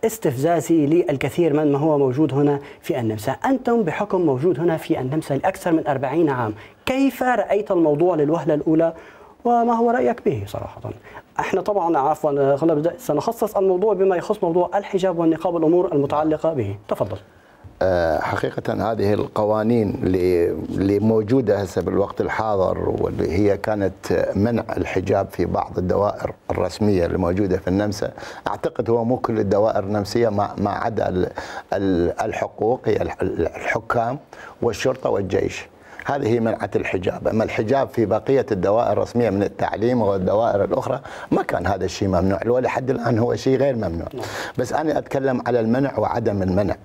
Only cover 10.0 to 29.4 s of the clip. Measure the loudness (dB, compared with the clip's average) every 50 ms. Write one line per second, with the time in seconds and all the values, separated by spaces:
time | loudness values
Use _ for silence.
10 | 2 0 0 0 0 -2 -2 -2 -4 -6 -8 -10 -10 -10 -14 -12 -12 -12 -12 -12
11 | -16 -20 -20 -20 -20 _ _ -6 -4 -2 -2 -2 0 0 0 0 2 2 2 2
12 | 2 2 0 0 0 0 2 2 4 4 2 2 2 2 2 2 0 -2 -2 -4
13 | -4 -2 -2 0 0 -2 -2 -2 -4 -2 0 0 2 2 2 2 2 0 2 2
14 | 2 2 2 0 0 -2 -4 -2 0 0 2 2 0 2 0 -4 -4 0 -2 0
15 | 0 0 0 2 2 2 2 2 0 -2 0 2 2 4 4 4 4 2 2 0
16 | 0 2 0 0 2 2 0 2 0 0 0 0 -2 -4 -4 -10 -6 -8 -4 -4
17 | -4 -6 -6 -12 -12 -18 -20 -20 _ -20 -20 -20 -20 -20 -6 -2 0 2 2 2
18 | 2 2 0 0 0 -2 -4 -2 -4 -4 -6 -4 -4 -4 -4 -2 -2 -2 -2 0
19 | 0 0 2 0 -2 -2 -2 -2 0 2 2 2 2 2 2 2 2 0 0 -2
20 | -2 0 0 2 2 2 4 4 2 2 0 -2 -6 -6 -4 -2 0 2 2 2
21 | 4 4 2 2 2 2 2 0 2 2 0 0 0 -2 -2 -2 -2 0 0 0
22 | 0 -2 -2 -4 -4 -4 -2 -2 -2 0 2 2 2 0 0 -2 -2 -2 -2 -2
23 | -2 -2 -2 -2 -4 -2 0 2 2 2 2 0 0 -4 -2 0 -2 -2 -4 -6
24 | -6 -2 0 0 0 0 0 0 0 2 0 -2 -2 -4 -4 -4 -4 -2 -2 -4
25 | 0 0 0 0 0 -2 -2 -4 -2 -2 0 -2 -4 -4 -4 -4 -2 0 0 2
26 | 2 0 -2 -4 -6 -8 -8 -8 _ _ -4 -2 -2 -4 -2 -2 0 2 2 2
27 | 2 0 0 0 0 0 0 0 0 0 0 -2 -2 0 0 0 0 0 -2 -4
28 | -6 -8 -8 -10 -16 -16 -16 -10 -8 -8 -8 -4 -6 -6 -4 -4 -2 0 0 0
29 | 2 0 0 0 0 -2 -2 0